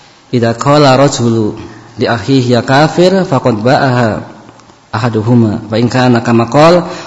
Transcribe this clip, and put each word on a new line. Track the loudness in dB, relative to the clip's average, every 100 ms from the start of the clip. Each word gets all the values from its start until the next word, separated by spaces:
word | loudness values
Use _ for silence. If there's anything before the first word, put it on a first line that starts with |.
| -20 _ -6
"Idza | -2 -2 -2
qala | 0 2 4 4
rajulu | 2 0 -2 0 -2 -6 -14 -20 -16 -6
li | -4
akhihi | -4 0 0 2 0
ya | 0
kafir, | 0 2 2 2 2 0
faqad | -2 0 0
ba'aha | 0 0 0 0 -2 -4 -10 -20 -20 -20 -20 _ -12
ahaduhuma, | -6 -4 -2 2 2 2 -2 -4
wa | -2
in | -2
kana | 0 0 0 0
kama | 0 2
qala, | 2 4 4 0 -12